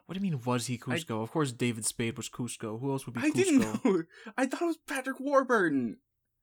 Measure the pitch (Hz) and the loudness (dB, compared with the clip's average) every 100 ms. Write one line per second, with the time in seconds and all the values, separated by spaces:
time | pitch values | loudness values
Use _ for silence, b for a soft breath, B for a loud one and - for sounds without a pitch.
0 | - 180 196 143 123 123 117 120 - 165 | -8 -4 -2 -2 0 0 0 -4 -2 -4
1 | - 113 113 165 143 120 123 113 107 - | -2 -4 -2 0 0 0 -2 0 -4 -2
2 | 117 113 - - 120 - 110 110 135 135 | -2 -4 -8 -6 -8 -6 -8 -4 -4 -4
3 | - 226 294 311 381 269 214 220 240 185 | -4 -2 0 2 6 6 4 2 2 2
4 | 165 - 226 - 269 285 339 311 - 277 | -2 -12 -10 -2 -2 0 -2 -2 -6 -6
5 | 262 254 269 277 269 233 175 139 120 - | -6 -4 2 4 4 4 4 2 0 -6
6 | _ _ _ _ | _ _ _ _